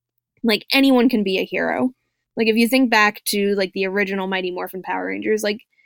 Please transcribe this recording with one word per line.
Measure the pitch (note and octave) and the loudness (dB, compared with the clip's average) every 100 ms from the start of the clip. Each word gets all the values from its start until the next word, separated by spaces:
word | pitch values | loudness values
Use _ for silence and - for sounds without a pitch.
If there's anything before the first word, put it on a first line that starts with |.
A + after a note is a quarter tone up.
| _ _ _ _ | _ _ _ _
like, | A3+ G#3 - | 0 0 0
anyone | C4+ C4+ B3 A#3+ | 2 4 4 4
can | A#3 | 2
be | G3 F#3 | 0 -2
a | F#3+ | -4
hero. | E3+ E3 - B3+ - _ _ _ - | -4 -2 -2 -4 -6 _ _ _ -2
Like, | A3+ | 0
if | |
you | A3 A#3 | 2 4
think | C4 B3 | 2 4
back | A3 G#3 - - | 4 2 0 -4
to, | G#3 G3+ | -2 0
like, | G3 F#3+ | 0 -2
the | G3 F#3+ | -4 -4
original | G3+ G3 G3 F#3+ | -2 -2 -4 -4
Mighty | F#3+ F#3 | -4 -4
Morphin | F3+ F#3 F#3+ | -6 -8 -10
Power | F3+ F#3 F#3 | -8 -6 -6
Rangers, | G3 G#3+ G#3+ | -6 -2 -2
like, | G#3 G#3 _ _ | -2 -4 _ _